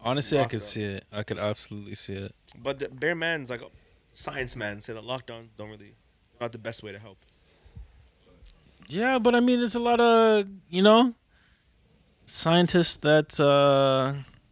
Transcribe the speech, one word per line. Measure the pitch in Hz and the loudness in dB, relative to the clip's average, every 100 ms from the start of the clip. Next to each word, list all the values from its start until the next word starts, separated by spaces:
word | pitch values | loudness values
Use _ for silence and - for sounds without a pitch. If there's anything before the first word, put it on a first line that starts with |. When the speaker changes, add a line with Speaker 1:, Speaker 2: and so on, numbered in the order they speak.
Speaker 1:
Honestly, | 117 139 - 147 | -4 -4 0 0
I | 120 | 0
Speaker 2:
Lockdown. | |
Speaker 1:
could | 117 | -4
see | 101 113 | -8 -8
it. | 104 98 - | -8 -10 -12
I | 104 | -12
could | 104 110 | -8 -6
absolutely | 104 104 - 104 101 104 | -6 -6 -10 -16 -14 -14
see | - 98 | -10 -10
it. | 98 _ - - | -12 _ -20 -12
Speaker 2:
But | 120 139 | -10 -8
the | 139 | -10
bare | 131 151 170 | -6 -6 -4
man's, | 165 160 127 | -6 -6 -8
like, | 120 - _ _ _ _ | -12 -14 _ _ _ _
science | - - 143 123 127 | -14 -12 -8 -8 -8
man | 104 104 | -10 -10
said | - 110 | -14 -14
that | |
lockdowns | 110 127 123 113 113 107 | -10 -12 -12 -20 -20 -18
don't | 107 | -18
really, | 107 101 113 _ _ _ - | -18 -20 _ _ _ _ -12
not | 120 | -12
the | 117 | -10
best | 113 113 | -12 -12
way | 107 | -14
to | 98 | -18
help. | 110 95 _ _ _ _ - - - _ _ _ _ _ - _ _ _ - | -20 -20 _ _ _ _ -20 -20 -20 _ _ _ _ _ -20 _ _ _ -10
Speaker 1:
Yeah, | 170 247 262 | -4 0 2
but | 226 240 | 4 4
I | |
mean, | 247 247 | 4 2
there's | 240 240 | 0 -2
a | |
lot | 233 233 | 0 4
of, | 233 226 226 214 196 196 - | 4 6 4 2 0 -10 -6
you | 180 | 4
know, | 202 220 247 - _ _ _ _ _ _ _ _ _ _ - | 6 6 4 -2 _ _ _ _ _ _ _ _ _ _ -10
scientists | - 165 170 175 180 165 - | -4 2 2 4 2 2 0
that, | 147 151 151 - | 4 4 2 2
uh, | 143 143 143 139 135 131 131 139 135 - _ | 4 6 4 4 2 2 -2 -6 -12 -20 _